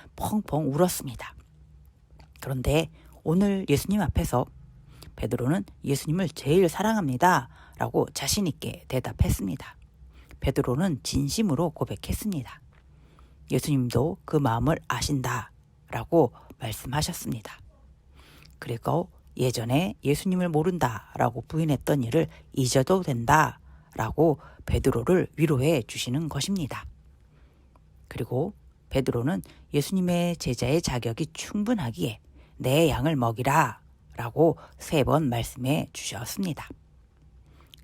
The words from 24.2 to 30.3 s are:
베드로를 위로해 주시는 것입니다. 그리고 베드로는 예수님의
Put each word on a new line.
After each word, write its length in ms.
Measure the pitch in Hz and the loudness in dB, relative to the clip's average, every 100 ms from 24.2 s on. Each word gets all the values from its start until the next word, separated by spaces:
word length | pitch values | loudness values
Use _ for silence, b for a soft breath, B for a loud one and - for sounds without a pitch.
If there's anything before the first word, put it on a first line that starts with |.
| 165 143 B B | 2 2 B B
베드로를 640 | - - 131 117 123 185 - - | -2 0 2 2 2 2 2 0
위로해 460 | 156 135 139 156 | 2 2 2 0
주시는 460 | 107 123 - 131 160 | -2 -6 -4 -2 -2
것입니다. 580 | 143 160 196 147 - - - - - _ b b b b - _ - - | -4 -4 -2 -4 -8 -12 -18 -20 -20 _ b b b b -20 _ -20 -12
그리고 460 | - 120 123 175 - - _ - | -10 -6 -4 -6 -8 -20 _ -4
베드로는 540 | 131 127 120 123 190 B B B | -2 0 0 -2 -2 B B B
예수님의 640 | 143 143 190 175 175 175 | -2 0 0 2 2 0